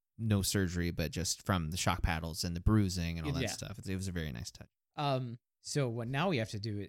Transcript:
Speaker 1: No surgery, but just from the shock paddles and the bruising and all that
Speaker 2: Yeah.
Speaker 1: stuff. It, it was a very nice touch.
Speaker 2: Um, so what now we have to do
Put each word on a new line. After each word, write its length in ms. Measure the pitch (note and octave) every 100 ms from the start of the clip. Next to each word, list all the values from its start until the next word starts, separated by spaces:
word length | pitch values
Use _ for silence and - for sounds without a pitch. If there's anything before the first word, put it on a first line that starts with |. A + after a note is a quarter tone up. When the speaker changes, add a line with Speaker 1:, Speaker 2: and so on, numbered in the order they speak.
| _ -
Speaker 1:
No 240 | A2+ G#2
surgery, 480 | F#2 G2+ F#2 F2 E2+
but 200 | E2 D#2+
just 320 | - E2 - -
from 240 | F#2 D#2
the 60 | F2
shock 240 | - E2
paddles 420 | - D#2+ E2 D#2+
and 100 | F2
the 60 | E2+
bruising 580 | F#2+ G#2+ G2 F2+ E2+ E2
and 80 | D#2
all 60 |
that 100 | C3+
Speaker 2:
Yeah. 60 | G#2
Speaker 1:
stuff. 300 | - - G2
It, 100 | G2+
it 80 | F#2+
was 120 | F#2+
a 40 |
very 180 | F2 D#2
nice 180 | A1+ -
touch. 180 | - - _ _ -
Speaker 2:
Um, 420 | C#3+ C3 B2+ A#2 _ _
so 260 | - D3 B2+
what 200 | A2+ A#2
now 200 | C3+ F#3+
we 80 | C#3
have 120 | A2
to 100 | G#2+
do 260 | A2 G2+